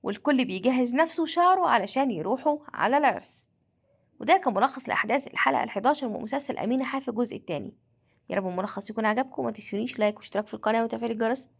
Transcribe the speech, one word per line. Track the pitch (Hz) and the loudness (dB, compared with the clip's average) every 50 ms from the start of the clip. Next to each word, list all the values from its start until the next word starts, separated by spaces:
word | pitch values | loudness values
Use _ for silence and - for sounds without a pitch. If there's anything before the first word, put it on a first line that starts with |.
| - | -4
والكل | 190 202 - _ 294 285 254 247 | -6 -8 -2 _ 2 2 2 2
بيجهز | - 185 190 185 254 254 254 254 240 240 | 0 -2 0 0 2 2 2 2 2 4
نفسه | 277 320 320 - - 330 | 2 2 2 2 -2 -2
وشعره | 320 - 349 349 359 381 370 359 | 0 2 4 6 6 6 6 4
علشان | - - 220 185 202 - 262 277 262 | 4 4 4 2 0 0 0 0 0
يروحوا | 208 156 156 185 247 262 - 302 294 294 - - - | 0 -2 -2 -2 -2 0 2 0 0 0 -4 -12 -4
على | - - 214 262 | 0 2 2 4
العرس. | 285 294 254 185 - - - - - - _ _ _ _ _ _ _ _ _ _ _ _ _ _ _ | 4 4 4 2 0 -8 -14 -20 -20 -20 _ _ _ _ _ _ _ _ _ _ _ _ _ _ _
وده | - 208 349 | 4 4 4
كان | 381 381 262 202 | 4 4 0 2
ملخص | 190 226 269 - 262 - - | 2 2 2 0 -6 -6 -2
لأحداث | - - - 208 233 277 269 | -2 -2 0 0 0 -2 -2
الحلقة | - - - - - 277 - - | -4 -6 0 0 2 2 2 0
الحداشر | 226 - 202 208 262 294 294 269 233 | -2 -4 0 2 2 2 2 -2 -4
من | 208 - | -4 -6
مسلسل | - 214 262 277 269 - - | -6 -4 -6 -6 -4 -6 -6
أمينة | - - 214 247 262 262 | -4 -2 -2 0 0 -2
حافظ | 254 - 277 269 254 | -2 -4 -6 -6 -4
الجزء | 220 220 247 233 - | -2 -2 -2 -2 -4
التاني. | 214 - - 165 143 98 - - _ _ _ _ _ _ _ _ _ _ - | -12 -6 -6 -6 -6 -6 -10 -14 _ _ _ _ _ _ _ _ _ _ -4
يا | 180 | -4
رب | 202 190 | -2 -2
الملخص | 185 175 180 190 202 - 202 196 - | -2 -4 -4 -4 -4 -6 -8 -10 -6
يكون | 214 226 220 | -4 0 0
عجبكم، | 214 214 247 262 262 - - | 2 2 2 -2 -2 -4 -4
وما | 254 233 | -4 -4
تنسونيش | 214 - - - - 202 226 247 - - | -4 -6 -8 -6 -4 -4 -4 -4 -2 0
لايك | 214 208 214 | 0 0 0
واشتراك | - - - - 196 208 | -4 -16 -6 -4 -4 -4
في | - - | -4 -10
القناة | 214 - 214 220 226 226 | -4 -2 0 2 2 0
وتفعيل | 226 226 226 233 233 | -2 -4 -4 -4 -4
الجرس | 226 214 226 226 254 269 - _ _ | -2 0 0 0 0 -2 -6 _ _